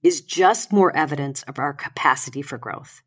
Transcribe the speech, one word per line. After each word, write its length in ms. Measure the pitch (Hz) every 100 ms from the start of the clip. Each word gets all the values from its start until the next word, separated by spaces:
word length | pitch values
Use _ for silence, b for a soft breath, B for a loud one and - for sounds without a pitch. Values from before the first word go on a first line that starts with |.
is 160 | 349 349
just 540 | - 165 185 226 -
more 200 | 202 185
evidence 480 | - 151 147 139 135
of 140 | - 139
our 140 | 143
capacity 680 | 143 - - 147 131 - 131
for 160 | 139 127
growth. 440 | 113 - - -